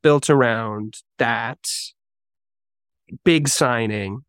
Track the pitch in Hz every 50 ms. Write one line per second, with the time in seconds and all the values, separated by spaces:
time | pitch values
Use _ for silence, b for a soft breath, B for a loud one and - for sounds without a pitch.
0 | - 151 147 143 - - 151 139 127 120 113 113 113 110 107 107 107 110 - -
1 | _ _ _ - 131 117 117 113 117 117 147 _ - - - - - - _ _
2 | _ _ _ _ _ _ _ _ _ _ _ _ _ _ _ _ _ _ _ _
3 | _ _ - - _ 180 165 156 147 135 - - 151 127 123 117 113 107 107 107
4 | 98 95 101 127 _